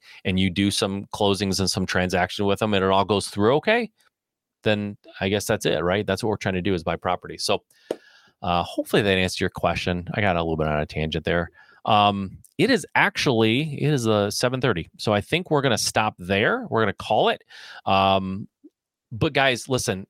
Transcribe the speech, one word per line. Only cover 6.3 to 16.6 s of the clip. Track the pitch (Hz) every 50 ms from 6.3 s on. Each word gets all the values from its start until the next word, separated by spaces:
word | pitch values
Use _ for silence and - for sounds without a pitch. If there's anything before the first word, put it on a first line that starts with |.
| 107
trying | - - 113 92
to | 90 87
do, | 101 95
is | 87 80
buy | 87 85
property. | 82 - 92 90 87 - 85 80 -
So, | - - 107 92 - _ _ _ _ _ - - _ - _ - _ _ _ _ -
uh, | 87 87 87 85
hopefully | - - - 98 - - 175
that | 113 101 95
answered | 92 92 92 - -
your | 95 92
question. | - - - 90 87 - - - 90 87 85 - -
I | -
got | 107 101 90
a | 85 82
little | 82 80 78
bit | 78 78
on | 76 76
a | 76
tangent | 76 - 80 78 78 76 82 76
there. | - 85 87 85 82 _ _ - _ - - _
Um, | - 113 107 104 104 101 98 98 95 - - - - _ -
it | 170 240
is | 269 202 - - _
actually, | 117 147 190 - - - - 127 113 113 110 110 127 156 160 139 - -
it | 120
is, | 120 131 117
uh, | 113 110 104 101 101
seven | 104 - - 127 127 131
thirty. | 123 131 110 85 78 - _ -
So | - - 107
I | 104 98
think | - - 160 180 -
we're | 156 143 131
gonna | 139 113 98
stop | - - - 120 110 110 - -
there. | 92 87 98 98 110 151 208 247